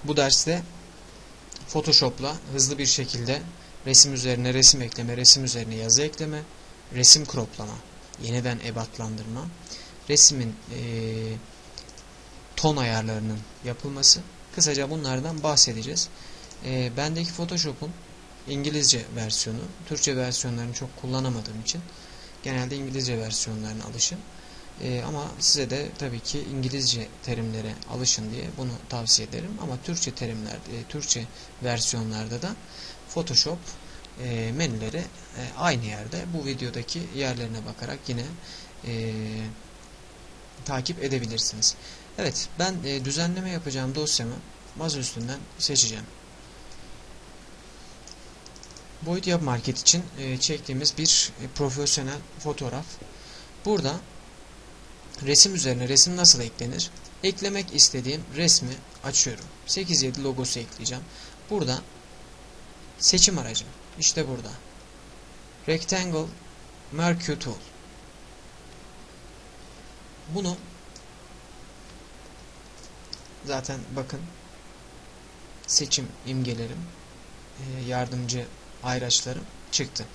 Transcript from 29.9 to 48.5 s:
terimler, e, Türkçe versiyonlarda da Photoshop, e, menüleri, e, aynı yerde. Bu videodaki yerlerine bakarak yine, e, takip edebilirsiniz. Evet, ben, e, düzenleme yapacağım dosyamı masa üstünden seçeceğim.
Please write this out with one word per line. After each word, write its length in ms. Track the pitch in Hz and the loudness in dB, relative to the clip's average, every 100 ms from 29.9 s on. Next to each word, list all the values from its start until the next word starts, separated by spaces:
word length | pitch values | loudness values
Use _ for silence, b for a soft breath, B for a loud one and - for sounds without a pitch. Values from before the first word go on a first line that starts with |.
| 170 - | -2 -4
terimler, 400 | - 120 110 107 | -4 -6 -4 -8
e, 300 | 110 - 117 117 | -8 -8 -10 -8
Türkçe 360 | 147 139 120 110 B B - | -6 -2 -2 -2 B B -4
versiyonlarda 760 | 123 120 - 117 110 110 110 120 | 0 2 0 0 -2 -2 -4 -4
da 140 | 180 220 B B B B - | -4 -6 B B B B -6
Photoshop, 500 | - 165 127 151 170 - B B B - - | -4 4 4 4 0 -8 B B B -14 -8
e, 300 | 123 113 113 | -2 0 0
menüleri, 440 | 131 165 110 110 165 | 2 0 0 -2 -4
e, 460 | 175 - - 117 123 - | -6 -10 -12 -10 -8 2
aynı 260 | 170 131 | 2 2
yerde. 400 | 113 110 113 175 175 | 0 -4 -6 -6 -4
Bu 120 | 170 139 | -2 -2
videodaki 560 | 131 123 120 117 170 - 135 | -2 -4 -4 -4 -6 -4 -2
yerlerine 500 | 131 120 117 113 107 | 0 0 -4 -4 -8
bakarak 320 | 101 120 139 - | -8 -8 -6 -2
yine, 160 | 120 131 170 B B B - 120 | -2 -2 -8 B B B -10 -4
e, 260 | 113 113 110 110 110 110 110 - - - - - - - - - - | -2 -2 -2 -4 -4 -6 -8 -14 -18 -18 -18 -18 -18 -18 -18 -18 -12
takip 400 | - 135 127 170 | -2 -2 0 0
edebilirsiniz. 680 | 139 131 117 113 - 110 - - B B B - | 2 2 0 0 0 4 2 2 B B B -2
Evet, 300 | 160 - - - | 0 0 -4 0
ben, 180 | 185 185 | 0 2
e, 200 | 143 139 | -2 -2
düzenleme 460 | 131 143 170 180 185 | 0 2 2 0 -2
yapacağım 440 | 170 147 131 131 | -2 -2 -2 0
dosyamı 400 | 139 151 - 117 127 - - - - | 0 2 2 0 -6 -12 -16 -14 -4
masa 220 | 160 143 | -2 -2
üstünden 400 | 123 117 120 135 - - | -2 -4 -6 -6 -10 -4
seçeceğim. 480 | - 135 113 110 - - - - - - - - - - - - - - - - - - - - - - - - - | 0 4 2 0 -10 -14 -18 -18 -18 -16 -14 -14 -12 -14 -14 -16 -16 -18 -18 -18 -18 -18 -18 -18 -18 -16 -18 -18 -18